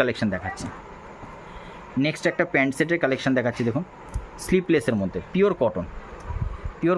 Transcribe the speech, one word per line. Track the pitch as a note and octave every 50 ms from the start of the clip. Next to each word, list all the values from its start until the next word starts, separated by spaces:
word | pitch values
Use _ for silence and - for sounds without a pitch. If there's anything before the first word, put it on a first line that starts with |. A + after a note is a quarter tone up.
কালেকশন | C3 B2 A2+ - A2+ G#2 F#2+
দেখাচ্ছি, | F2+ - F#2 - - - - - - - - - - - - - - - - - - - - - - - - - - - - - B2+ C#3
নেক্সট | D#3 D3+ - - E3+
একটা | - - E3+ - -
প্যান্ট | C#3+ C3+ C#3 C3
সেটের | - D#3 D#3 E3+ E3 -
কালেকশন | C3+ C3 B2+ - C#3 C3
দেখাচ্ছি | B2 A#2 B2 A2+ - A#2+
দেখুন, | A#2 A2 D3 F3+ - - - - - - - - - - - -
স্লিপলেসের | - F3+ F#3 F3+ - E3 C#3+ - C3 A#2 G2+
মধ্যে, | G2 F2+ - F2+ - - -
পিওর | F#3 G3 G3+ F3 -
কটন, | B2+ G#2+ - F2+ F2 - - - - - - - - - - - - - - - - - - -
পিওর | - E3+ F3+